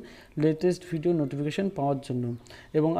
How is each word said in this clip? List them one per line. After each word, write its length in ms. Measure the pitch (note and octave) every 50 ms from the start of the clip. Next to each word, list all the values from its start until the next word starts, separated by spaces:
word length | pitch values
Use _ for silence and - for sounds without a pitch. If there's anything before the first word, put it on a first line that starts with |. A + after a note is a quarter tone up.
| - - - - - - - D#3 D3
লেটেস্ট 380 | D#3 D#3 D#3 F#3 F3+ F3 F3+ - -
ভিডিও 220 | E3 D#3+ D3+ F3 F3 D#3+ D3
নোটিফিকেশন 440 | C3+ C#3+ C#3+ D3 D3+ - - G3 F#3+ F#3+
পাওয়ার 220 | - C#3 C#3+ C#3 C3+ -
জন্য। 180 | - B2+ B2 B2 A#2+ A#2+ A#2+ - - - - - - - D#3
এবং 120 | D3+ E3 E3+ E3